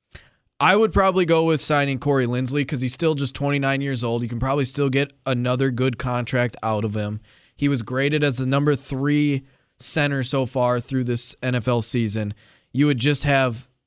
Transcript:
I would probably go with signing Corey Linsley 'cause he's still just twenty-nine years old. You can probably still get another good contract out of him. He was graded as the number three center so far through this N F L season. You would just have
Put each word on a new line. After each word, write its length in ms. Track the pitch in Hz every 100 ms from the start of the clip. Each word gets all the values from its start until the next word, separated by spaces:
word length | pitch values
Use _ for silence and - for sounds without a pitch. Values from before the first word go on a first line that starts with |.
| _ - - _ _ -
I 160 | 151
would 180 | 202 220
probably 340 | 196 190 185 165
go 180 | 165
with 160 | 165 156
signing 380 | - 147 139 131
Corey 280 | 147 135 120
Linsley 400 | 123 127 143 139
'cause 140 | 135
he's 140 | 123
still 200 | - 165
just 200 | 147 135
twenty-nine 460 | - 143 143 139 135
years 200 | 139 123
old. 200 | 117 117
You 60 | 120
can 120 | 120
probably 240 | 131 147
still 240 | 127 - 143
get 240 | 135 143 _ 135
another 440 | 123 123 127 135
good 280 | 120 131 113
contract 580 | 131 123 117 127 120 -
out 220 | 110 107
of 100 | 107
him. 260 | 107 104 107 - _ _
He 140 | - 143
was 140 | 135
graded 420 | 113 127 143 151
as 140 | 147 123
the 80 | 131
number 280 | 139 147
three 680 | 139 - 131 143 147 147 135 135 _ _ -
center 440 | - 165 143 139
so 240 | 127 139 123
far 340 | 131 123 123
through 240 | - 131
this 320 | 123 117 - -
N 120 | 127
F 140 | 123 127
L 140 | 120
season. 500 | - 123 110 110 104 - - _ _
You 140 | 127 147
would 120 | 131
just 260 | 135 143
have 440 | 147 139 131 117 - _